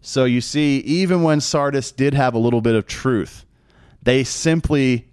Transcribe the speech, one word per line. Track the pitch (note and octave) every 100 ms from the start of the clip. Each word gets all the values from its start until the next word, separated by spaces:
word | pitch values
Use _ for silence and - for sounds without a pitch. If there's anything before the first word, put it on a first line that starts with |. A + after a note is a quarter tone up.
So | - -
you | B2+ B2
see, | A#2 D3 D3+ C#3
even | - E3 F#3 F3+
when | E3 D3+
Sardis | - D#3 C#3+ C3+ B2+
did | - C3+
have | C#3 B2+
a | A#2
little | A#2 A#2+
bit | A2+
of | A2+ G2
truth, | - C3 A#2+ G#2 - - _ _ _ - _
they | - B2+
simply | B2+ - E3 E3 - D3 C3+ B2 -